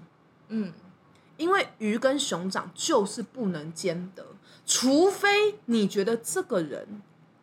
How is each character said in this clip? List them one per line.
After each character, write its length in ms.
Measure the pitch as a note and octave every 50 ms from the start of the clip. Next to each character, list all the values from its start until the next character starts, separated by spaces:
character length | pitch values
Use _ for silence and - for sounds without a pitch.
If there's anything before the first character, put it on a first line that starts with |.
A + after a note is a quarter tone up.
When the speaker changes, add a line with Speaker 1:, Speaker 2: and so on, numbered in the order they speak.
| E3 - _ _ _ _ _ _ _ -
Speaker 1:
嗯。 240 | A3 A3 G3+ F3+ D#3+ - - - - _ _ _ _ _ _ _ _
Speaker 2:
因 140 | - D#4 F4
为 160 | G4 G4 C#4 - -
鱼 220 | - A3 G#3 G#3+ A#3
跟 180 | - C4 C#4 D4
熊 300 | C#4 - F#3+ E3 F3+ F#3+
掌 220 | F#3 D3+ - - -
就 320 | - - - D#4+ A#3 G3+
是 160 | G3 - B3
不 280 | A3 - - C4 A#3+ F#3+
能 220 | F3 D3+ D3 D#3+
兼 400 | E3 - - F3+ E3 F3 F3+ F#3 -
得， 100 | - - - - - _ - - - _
除 420 | - - - A#3+ B3+ C4+ D4 F4+
非 460 | G4+ F#4+ F#4 G4 G4+ G4+ G#4 G#4+ G#4 G4+ - -
你 220 | - A#3 A3+ G3+
觉 160 | F#3+ - G#3 F#3+
得 140 | A3+ A3+
这 240 | A3+ A3+ - - F#3+
个 180 | F#3 - - F#3
人 380 | E3 D3 A#2 - - - G#2 G#2 - _ _ _ - _ _ _